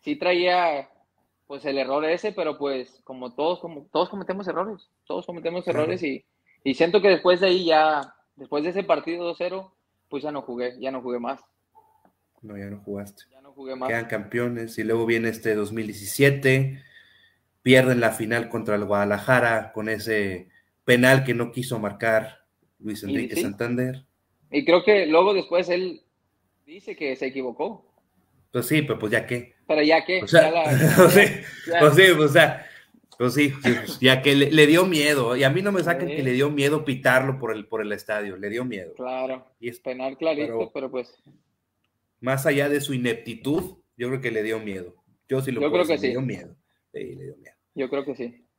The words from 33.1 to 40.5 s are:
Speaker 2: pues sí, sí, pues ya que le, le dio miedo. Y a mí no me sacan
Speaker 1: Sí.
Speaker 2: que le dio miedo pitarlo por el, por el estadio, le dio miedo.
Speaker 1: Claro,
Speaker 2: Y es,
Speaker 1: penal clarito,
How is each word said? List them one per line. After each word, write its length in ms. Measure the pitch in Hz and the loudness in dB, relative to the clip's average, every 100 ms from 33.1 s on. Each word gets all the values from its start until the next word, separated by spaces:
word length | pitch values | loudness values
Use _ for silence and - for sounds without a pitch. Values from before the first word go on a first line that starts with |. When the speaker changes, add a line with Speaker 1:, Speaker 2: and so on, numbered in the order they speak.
| - | -4
Speaker 2:
pues 140 | 123 139 | -2 2
sí, 160 | 143 135 | 0 0
sí, 80 | 120 | -2
pues 280 | 110 - - | -2 -4 2
ya 240 | 127 131 | 4 6
que 100 | 139 139 | 4 4
le, 160 | 135 | 4
le 140 | 156 147 | 6 8
dio 220 | 165 190 | 6 4
miedo. 500 | 160 147 147 117 123 | 2 2 2 0 2
Y 60 | |
a 80 | 135 | 2
mí 100 | 165 | 2
no 100 | 202 | 0
me 120 | 190 | 0
sacan 240 | 165 170 139 | 0 -2 -4
Speaker 1:
Sí. 60 | 151 | -4
Speaker 2:
que 80 | |
le 80 | 131 | -2
dio 180 | 123 147 | 0 0
miedo 340 | 147 139 151 | 0 0 0
pitarlo 540 | - 143 131 127 135 131 | -4 -2 2 2 0 -4
por 140 | 113 107 | -6 -8
el, 120 | 104 | -8
por 140 | 110 | -8
el 80 | 104 | -6
estadio, 440 | 101 - 107 104 92 | -8 -6 -6 -6 -10
le 140 | 101 | -8
dio 160 | 117 127 | -6 -6
miedo. 280 | 101 85 - | -10 -12 -12
Speaker 1:
Claro, 500 | 127 131 131 131 _ _ | -10 -8 -8 -10 _ _
Speaker 2:
Y 100 | 117 | -14
es, 100 | 120 | -10
Speaker 1:
penal 380 | 131 127 135 135 | -12 -8 -10 -4
clarito, 400 | 160 147 151 | -4 -2 -4